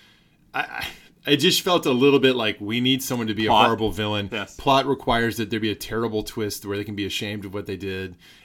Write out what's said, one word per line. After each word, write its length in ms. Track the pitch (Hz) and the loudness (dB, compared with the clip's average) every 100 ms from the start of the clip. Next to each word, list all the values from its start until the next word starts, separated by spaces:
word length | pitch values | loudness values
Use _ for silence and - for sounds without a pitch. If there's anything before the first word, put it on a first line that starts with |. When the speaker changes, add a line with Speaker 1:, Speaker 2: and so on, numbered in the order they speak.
| _ _ _ _ _ | _ _ _ _ _
Speaker 1:
I, 60 | - | -6
I, 260 | - 58 - - - _ - | -6 -8 -10 -12 -20 _ 0
it 120 | 143 | 4
just 220 | 175 - | 4 2
felt 240 | 196 170 | 2 2
a 80 | 156 | 2
little 280 | 127 139 139 | 4 6 6
bit 160 | 131 123 | 4 2
like, 220 | 110 101 | 0 -4
we 220 | 101 117 | -4 0
need 220 | 127 131 | 2 2
someone 240 | - 123 113 | 0 -4 -2
to 80 | |
be 120 | 104 107 | -2 4
Speaker 2:
Plot. 160 | 104 | 6
Speaker 1:
a 40 | 117 | 6
horrible 240 | 110 110 | 4 -2
villain. 400 | 92 107 104 98 | -2 -2 -2 -4
Speaker 2:
Yes. 240 | 113 98 - | -6 -8 -4
Speaker 1:
Plot 300 | 143 135 135 | 2 4 4
requires 500 | 135 - 117 117 110 | -2 0 0 0 -2
that 140 | 107 | -4
there 100 | 113 | -2
be 100 | 107 | -2
a 40 | |
terrible 480 | 98 - 113 117 107 | -4 -6 -4 -2 -4
twist 420 | 107 - 104 - | -6 -6 -6 -6
where 120 | 101 101 | -8 -6
they 60 | |
can 120 | 104 101 | -6 -6
be 80 | |
ashamed 400 | 98 - 107 104 | -6 -6 -6 -8
of 80 | 98 | -8
what 140 | 98 101 | -10 -8
they 100 | 95 | -8
did 400 | 98 95 95 87 - - | -6 -6 -8 -12 -20 -20